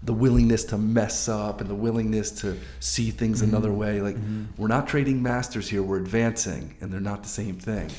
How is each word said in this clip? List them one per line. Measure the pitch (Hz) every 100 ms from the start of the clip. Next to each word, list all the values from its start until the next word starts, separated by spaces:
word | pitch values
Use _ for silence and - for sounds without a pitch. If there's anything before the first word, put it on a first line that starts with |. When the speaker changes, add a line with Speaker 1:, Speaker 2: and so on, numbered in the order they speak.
Speaker 1:
the | -
willingness | 110 127 120 117 113
to | - 104
mess | 107 113 104 - -
up | 107 104 101
and | 98
the |
willingness | 101 113 113 110 110 101
to | - 104 90 - -
see | - - 117
things | - 113 107
another | 113 110 110
Speaker 2:
Mm-hmm. | 101
Speaker 1:
way?" | 107 104
Like, | 101 120
Speaker 2:
Mm-hmm. | 104 107 104 92
Speaker 1:
we're | 107
not | 120 143
trading | 147 135 131
masters | 123 123 123 113 98
here, | 101
we're | 95 95
advancing, | 92 110 117 113 - 73 - -
and | 95
they're | 95
not | 98 101
the | -
same | - 107 90
thing. | - 107 78